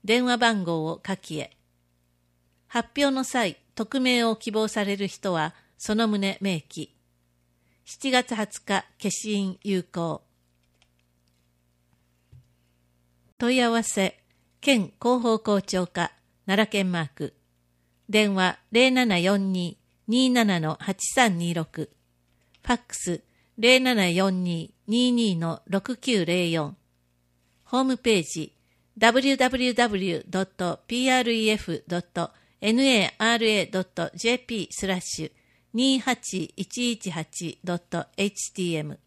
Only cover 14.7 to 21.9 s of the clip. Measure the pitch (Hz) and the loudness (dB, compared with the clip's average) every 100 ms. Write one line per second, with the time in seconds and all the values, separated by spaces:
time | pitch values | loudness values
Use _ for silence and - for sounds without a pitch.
14.7 | 254 180 _ 240 247 240 220 220 202 190 | 2 0 _ 0 2 2 0 2 0 0
15.7 | 190 175 180 170 _ _ _ - 202 214 | -4 -2 -4 -4 _ _ _ -2 0 2
16.7 | 202 185 175 151 - 147 _ _ _ _ | 0 0 -2 -4 -6 -12 _ _ _ _
17.7 | _ _ _ - 214 208 190 185 - _ | _ _ _ -2 2 2 2 0 -2 _
18.7 | 233 262 254 247 175 180 202 196 185 175 | 4 4 4 2 2 2 2 0 -2 -4
19.7 | - _ _ - 233 262 247 214 175 156 | -10 _ _ -2 2 4 4 4 2 0
20.7 | - - 190 - - 240 170 170 170 156 | -4 -6 -4 -2 2 2 2 -2 -2 -4
21.7 | - 151 | -6 -10